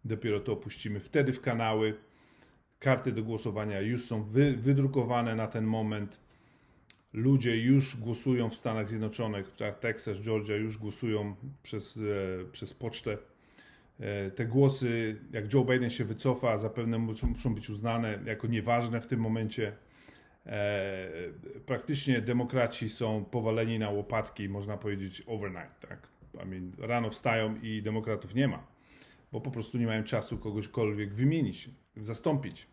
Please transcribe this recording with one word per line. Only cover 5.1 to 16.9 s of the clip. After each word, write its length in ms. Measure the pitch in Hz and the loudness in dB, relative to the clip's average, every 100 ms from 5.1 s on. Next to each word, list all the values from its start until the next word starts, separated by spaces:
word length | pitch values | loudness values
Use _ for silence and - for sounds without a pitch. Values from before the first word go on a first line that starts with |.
| 120 117 | 2 2
na 120 | 113 107 | 0 0
ten 180 | 117 | 0
moment. 560 | 110 110 110 107 101 - _ _ _ _ _ _ _ - _ | 2 2 0 -2 -4 -10 _ _ _ _ _ _ _ -20 _
Ludzie 440 | 110 127 135 120 113 | 2 6 6 6 4
już 400 | 120 139 135 120 | 8 6 6 -4
głosują 520 | 113 113 135 123 113 | -4 -2 2 2 2
w 60 | |
Stanach 340 | - 120 110 101 | -2 -2 -2 -2
Zjednoczonych, 600 | 110 107 107 110 101 95 - | -2 -2 -2 -4 -4 -6 -6
tak, 220 | 107 98 | -6 -2
Teksas, 420 | 117 110 - 98 | -4 -2 -4 -4
Georgia, 360 | 110 110 104 104 | 0 0 0 -2
już 220 | 110 107 | -2 -4
głosują 580 | 107 - 117 107 104 98 131 139 | -8 -4 0 0 -2 -6 -12 -12
przez, 340 | - 107 - 110 | -10 -8 -8 -6
e, 40 | 104 101 95 92 90 | -2 0 -2 -4 -8
przez 220 | - - | -10 -12
pocztę. 440 | - 117 - 117 104 - _ _ - - - _ - | -8 -8 -6 -6 -6 -8 _ _ -20 -20 -20 _ -10
E, 300 | 104 101 98 | -6 -2 -4
te 160 | - 113 | -2 2
głosy, 680 | 127 139 139 123 117 110 107 - | 6 6 6 0 2 0 -4 -6
jak 220 | 117 104 | -6 2
Joe 100 | 135 | 4
Biden 260 | 123 127 120 | 6 4 2
się 140 | 120 | -2
wycofa, 540 | 110 107 135 123 120 107 | -4 0 0 2 2 2
zapewne 400 | 110 120 117 | 0 -2 -2